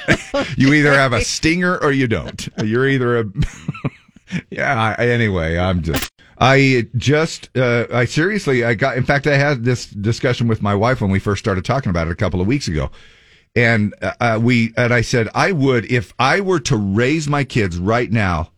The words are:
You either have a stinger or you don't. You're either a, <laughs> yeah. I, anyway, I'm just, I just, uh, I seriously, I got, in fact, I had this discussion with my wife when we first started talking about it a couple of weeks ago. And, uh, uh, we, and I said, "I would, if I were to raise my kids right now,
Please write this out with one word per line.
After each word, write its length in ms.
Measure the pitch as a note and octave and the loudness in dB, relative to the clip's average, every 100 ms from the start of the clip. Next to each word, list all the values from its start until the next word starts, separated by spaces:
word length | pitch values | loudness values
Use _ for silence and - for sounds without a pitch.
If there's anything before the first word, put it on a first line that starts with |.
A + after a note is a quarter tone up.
| - - - C#4 C4+ C3+ | -2 -2 0 -4 -2 2
You 160 | C3+ | 4
either 200 | D3+ D3 | 6 4
have 200 | C#3 C3+ | 4 4
a 80 | A#2 | 0
stinger 580 | - - D#3 F3 F3+ F3+ | -2 -2 0 0 0 0
or 120 | D3+ | 0
you 140 | C#3 C3 | 2 0
don't. 400 | G2+ B1 - - - | 0 -4 -10 -12 -6
You're 280 | G#2+ A2+ C3+ | -2 0 2
either 300 | C3+ B2 A#2+ | 2 0 0
a, 40 | A2 G2 - - - C6+ D3 - | -2 -2 -4 -4 -12 -8 -8 -10
<laughs> 540 | _ - - F3+ - | _ -20 -10 -10 -8
yeah. 460 | - B2 B2+ A2 G2+ | -4 -2 0 -2 0
I, 100 | A#2+ | 0
anyway, 500 | A#2+ A2+ F2+ D#2+ E2 | 2 2 0 0 0
I'm 240 | F2+ F2+ | 0 0
just, 300 | D#2+ D2 - _ _ - | -2 -4 -6 _ _ 0
I 500 | B2+ C3+ C3+ B2+ A2+ A#2+ | 2 4 4 2 0 -2
just, 580 | A#2 D3+ E3 - - - | 0 0 0 -6 -8 -2
uh, 280 | B2+ A#2+ A2+ | 0 0 0
I 140 | A#2+ | -2
seriously, 600 | B2 - E3+ G#3 E3+ B2+ A#2 | -2 0 0 -2 0 0 2
I 80 | |
got, 240 | A2+ C3+ A#2+ | 0 0 0
in 80 | - | 0
fact, 220 | C#3+ D3+ | 0 2
I 100 | C#3 | 2
had 260 | C#3+ C3+ | 2 0
this 220 | A#2 A#2+ - | 0 -2 -4
discussion 640 | G#2 G2+ A#2 C3+ A#2+ A#2+ | -6 -2 0 0 0 0
with 120 | A2 | 0
my 140 | G2+ G2+ | 0 2
wife 240 | A2+ C3 | 2 0
when 100 | G2+ | 0
we 100 | F#2+ | 0
first 200 | G#2 G2 | 0 -2
started 240 | - F#2+ | -2 -2
talking 260 | - B2 B2 | -2 -2 0
about 180 | F2 D#2+ | -2 -2
it 40 | |
a 40 | E2+ | -2
couple 260 | G#2+ F#2 | -2 0
of 60 | F#2+ | 0
weeks 200 | C#3+ G#2+ | -2 -2
ago. 240 | D2+ C2 - - - _ _ _ - | -2 -4 -8 -20 -20 _ _ _ 0
And, 380 | A#2 A#2 G#2 - | 2 2 0 -4
uh, 100 | F#2+ - | -8 -2
uh, 200 | A#2+ A2 | -2 0
we, 320 | A#2 B2 A2+ - | 2 2 2 0
and 180 | A#2+ | 0
I 60 | A#2+ | 0
said, 300 | A2+ B2+ G#2+ | 0 0 0
"I 200 | A#2+ D#3+ | -2 0
would, 360 | F3+ C3+ B2 - | 2 2 2 0
if 240 | B2 F#2+ - | -2 -4 -2
I 220 | B2+ F3 | 0 2
were 180 | G3 F3+ | 0 0
to 160 | - A#2+ | 0 0
raise 540 | G2 G2 B2 D#3+ D3 | 0 0 2 0 -2
my 160 | C#3+ C#3 | -2 0
kids 320 | B2+ G2 E2+ | 0 0 -2
right 340 | F2+ A#2 B2 | 0 0 0
now, 400 | A2+ G2 E2 D#2 | 0 0 0 -4